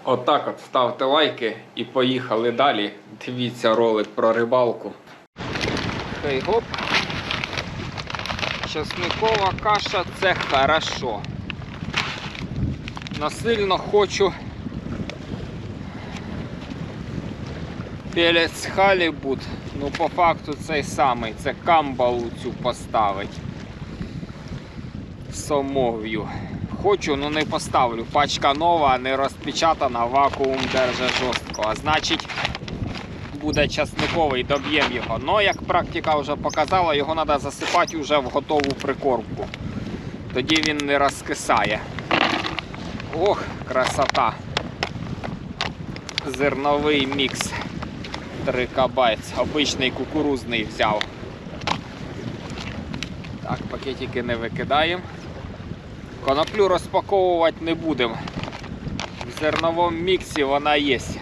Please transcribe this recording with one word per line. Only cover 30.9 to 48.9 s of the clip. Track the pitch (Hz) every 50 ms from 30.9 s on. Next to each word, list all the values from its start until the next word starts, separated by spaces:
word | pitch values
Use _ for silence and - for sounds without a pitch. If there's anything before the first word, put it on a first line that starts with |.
| 120 123 127 127 123 -
жорстко. | 131 127 117 - - - - - 107 107
А | 110
значить, | - 135 151 151 156 - - 165 160 - - - - - - - - - - - - - - - - - - - - - - - -
буде | 147 151 147 151 147 139
часниковий, | - - 147 - - - 156 143 - 170 160 147 131 127 123
доб'єм | - 143 143 135 139 147 151 139 127
його. | 123 120 104 - 113 113 123
Но, | 147 180 214
як | 202 196 220 -
практика | - - 180 175 175 - - 170 - 160 156
вже | 147 139 139 147
показала, | 139 - 151 147 - 151 143 185 190 180 170 151
його | 143 143 156 160
треба | 160 156 147 151 139
засипати | 135 143 131 - - 143 - 175 170 151 - 160
вже | 143 131 147 147
в | 131
готову | 123 - 143 135 - 156 151 143 139 139 -
прикормку. | - 139 131 - - 143 127 117 107 92 - - 101 - - - - - - - - - - - - - - - - - -
Тоді | 127 127 - 156 160 151 156
він | 151 147
не | 143 143 143 143
розкисає. | 143 139 131 - - - 151 - - - 139 113 104 104 104 107 - - - - - - - - - - - - - - - - - - - - - - - - - - - 156
Ох, | 170 208 180 - - - - - - -
красота. | 127 127 127 113 - - 139 127 - - 131 110 110 - - - - - - - - - - - - - - - - - - - - - - - - - - - - - - - - - - - - - -
Зерновий | 143 131 123 139 143 131 131 139 147 147 143 147 151 151 143 139 131
мікс. | 139 143 135 127 - - - - - - - - - - - - - - - - - - - - - - 165
Три | 143 127 127 123 117 -
кабець. | 135 131 123